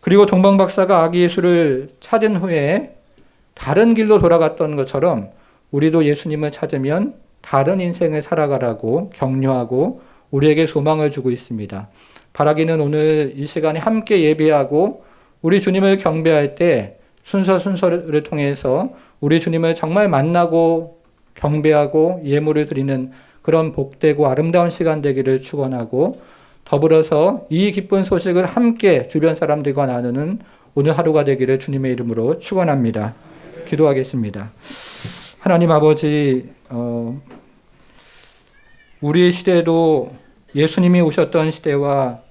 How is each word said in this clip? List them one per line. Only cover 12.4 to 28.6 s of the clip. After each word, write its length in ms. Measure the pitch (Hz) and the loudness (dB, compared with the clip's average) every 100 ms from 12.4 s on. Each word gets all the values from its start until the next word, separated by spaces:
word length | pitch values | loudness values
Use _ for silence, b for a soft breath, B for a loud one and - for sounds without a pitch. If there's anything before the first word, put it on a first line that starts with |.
| 147 151 160 160 | 0 2 0 0
오늘 520 | 147 151 156 156 143 135 | 0 0 0 0 -2 -6
이 100 | 143 | -8
시간에 340 | - 156 156 | -4 -4 -2
함께 420 | 220 220 220 202 | -2 -4 0 2
예배하고 800 | 151 156 156 151 135 147 196 277 b b b b | 2 2 2 2 0 0 0 -2 b b b b
우리 200 | 165 196 | 0 0
주님을 360 | 196 185 196 190 | 2 0 2 2
경배할 580 | 180 160 160 156 143 - | 0 0 2 2 0 0
때 420 | 175 131 101 - b b | 0 2 -2 -14 b b
순서 360 | - 196 185 190 | -6 -2 0 0
순서를 640 | 196 185 185 175 160 151 | 0 0 0 -2 -2 -4
통해서 680 | 151 151 143 139 135 135 262 B B B | -2 -4 -2 -2 -2 -2 -2 B B B
우리 200 | 143 160 | 0 0
주님을 360 | 165 165 165 165 | 0 0 0 -2
정말 340 | 160 180 208 | -2 0 2
만나고 880 | - 160 175 170 165 165 165 165 - _ _ _ - | 2 2 2 2 2 2 0 -4 -16 _ _ _ -6
경배하고 840 | 147 151 151 151 143 156 160 180 151 | -2 0 2 2 2 2 0 0 -2
예물을 400 | 143 151 151 147 | -2 0 0 -2
드리는 460 | 135 135 135 131 B B B | -4 -4 -4 -6 B B B
그런 300 | - 160 160 | -2 0 0
복되고 560 | 147 135 - 156 143 143 | -4 -8 0 0 2 0
아름다운 420 | 131 160 175 175 | 2 0 2 0
시간 320 | 170 165 156 | 0 -2 0
되기를 380 | 143 131 131 131 | -2 -2 0 -2
축원하고, 720 | 131 147 131 127 117 123 175 262 B B B B - | -2 -6 -4 -6 -4 -2 -2 -4 B B B B -2
더불어서 840 | 143 160 160 156 151 170 233 - | 0 4 4 4 2 2 0 -4
이 220 | 160 202 | 0 0
기쁜 320 | 190 190 196 | -2 -2 -2
소식을 420 | 190 185 185 175 180 | 0 -2 0 0 0
함께 640 | 233 | 0